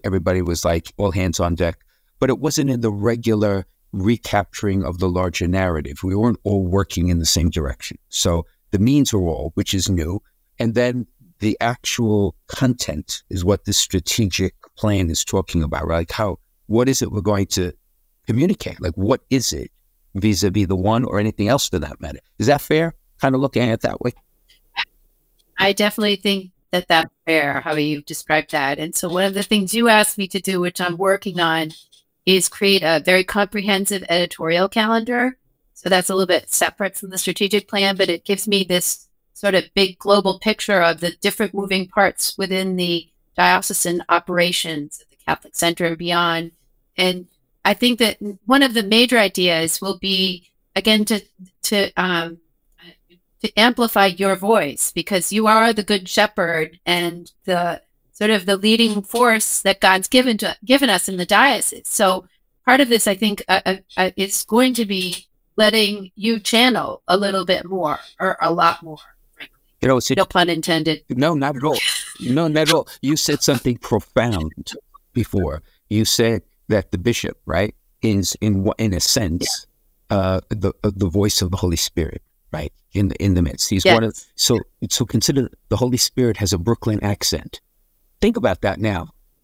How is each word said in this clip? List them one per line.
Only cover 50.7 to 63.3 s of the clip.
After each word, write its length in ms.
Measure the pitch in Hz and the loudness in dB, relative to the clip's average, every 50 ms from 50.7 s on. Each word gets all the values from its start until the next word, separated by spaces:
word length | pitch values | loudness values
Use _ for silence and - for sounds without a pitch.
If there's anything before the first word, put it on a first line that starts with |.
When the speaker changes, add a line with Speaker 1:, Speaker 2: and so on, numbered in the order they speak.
| - | -6
Speaker 2:
again, 300 | 196 190 220 214 220 214 | -2 2 2 2 2 2
to, 160 | - 226 202 - _ _ - 185 - _ _ - | 0 -2 -4 -6 _ _ -20 -20 -20 _ _ -6
to, 280 | - 220 202 196 - - - | -2 0 0 0 -2 -2 -2
um, 400 | 180 185 175 170 165 170 165 165 _ _ _ _ _ _ _ _ - 170 - _ _ _ 180 _ _ _ _ _ | -2 -2 -2 -2 -4 -6 -10 -16 _ _ _ _ _ _ _ _ -20 -20 -20 _ _ _ _ _ _ _ _ _
to 100 | - 208 - | -10 -4 2
amplify 520 | - 220 247 233 - 240 226 - 208 196 | 4 4 4 4 2 0 2 2 4 4
your 280 | 196 180 180 196 196 190 | 2 2 0 0 0 0
voice, 580 | 185 185 202 226 208 160 139 120 - - - | 0 2 2 2 2 2 0 -4 -4 -6 -4
because 380 | - 175 165 - 202 180 170 - | -4 -6 -4 -2 -2 -2 -2 -2
you 160 | 196 214 220 | -2 0 2
are 280 | 214 220 220 226 233 226 | 4 4 4 4 2 2
the 80 | 220 | 0
good 260 | 196 - 208 196 185 180 | 0 -2 -2 -2 -2 -2
shepherd 720 | - 220 208 214 - - 180 165 170 160 160 - - - - | 0 2 2 2 0 -2 -2 -2 -2 -2 -4 -6 -8 -8 -4
and 440 | 170 175 175 175 175 170 175 175 - _ _ - | -2 -2 0 -2 -4 -6 -8 -14 -18 _ _ -4
the 380 | 190 185 175 175 170 165 - _ _ _ _ _ _ _ | -2 -2 -2 -2 -2 -6 -8 _ _ _ _ _ _ _
sort 140 | - 208 214 | -2 0 2
of 160 | 220 196 175 | 2 2 2
the 100 | 190 196 | 0 0
leading 460 | 190 190 214 220 226 233 220 208 202 | 2 4 4 4 4 4 2 0 -2
force 580 | 196 - - 233 247 240 220 220 - - - - | -4 -2 0 2 4 4 4 2 0 -2 -2 -2
that 180 | - 196 190 - | 0 0 0 2
God's 260 | - 190 190 190 190 | 4 4 4 2 2
given 300 | - - 254 254 262 226 | 2 4 4 4 4 2
to, 200 | 202 214 180 - - - | 0 -2 -4 -6 -4 0
given 240 | 196 254 277 277 247 | 2 2 4 4 4
us 200 | 196 180 - - | 2 2 0 -2
in 80 | 190 | -4
the 100 | 180 175 | -4 0
diocese. 640 | - 202 208 254 277 240 196 - - - - - - | 2 4 6 6 4 4 0 -2 -4 -6 -8 -8 -6
So 400 | - - 208 190 190 190 - _ _ _ _ _ _ _ - | 0 2 2 2 2 0 -4 _ _ _ _ _ _ _ 2
part 160 | 247 254 269 | 4 6 6
of 80 | 285 233 | 6 4
this, 200 | 233 214 - 214 | 2 2 2 0
I 80 | 196 | 0
think, 260 | 190 220 208 | 0 0 -2